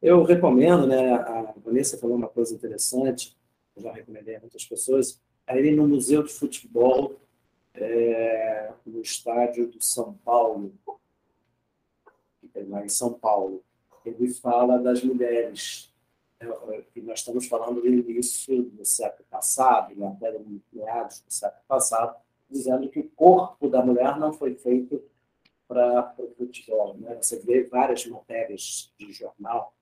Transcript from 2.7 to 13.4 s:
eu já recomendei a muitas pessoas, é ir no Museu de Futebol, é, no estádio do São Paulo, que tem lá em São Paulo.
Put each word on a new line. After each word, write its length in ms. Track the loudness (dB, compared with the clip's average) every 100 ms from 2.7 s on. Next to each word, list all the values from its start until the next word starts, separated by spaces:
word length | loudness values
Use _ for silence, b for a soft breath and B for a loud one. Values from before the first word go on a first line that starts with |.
| -6 -4 -2 -2 -2 -8 _ _ _ _
eu 80 | -18
já 100 | -16
recomendei 440 | -16 -20 -20 -16 -16
a 40 |
muitas 260 | -16 -18 -12
pessoas, 520 | -8 0 2 0 -4 _ _ -4
é 120 | 0
ir 160 | 4
no 140 | 4 4
Museu 340 | 4 2 2
de 100 | 2
Futebol, 840 | -4 -8 -8 -8 2 4 4 0 -6 _ _ _ _ _
é, 1000 | -10 -2 0 2 2 0 -2 -2 -4 -8 -14
no 160 | -14 -12
estádio 680 | -10 -8 -4 0 0 0 -6
do 140 | -4
São 320 | -6 -4 -6 -10
Paulo, 500 | 2 4 4 0 -10 -14 -20 -20 _ _ _ _ _ _ _ _ _ _ _ _ _ _
que 80 | -18
tem 180 | -16 -12
lá 180 | -10
em 40 | -6
São 240 | -4 -4
Paulo. 500 | -4 0 0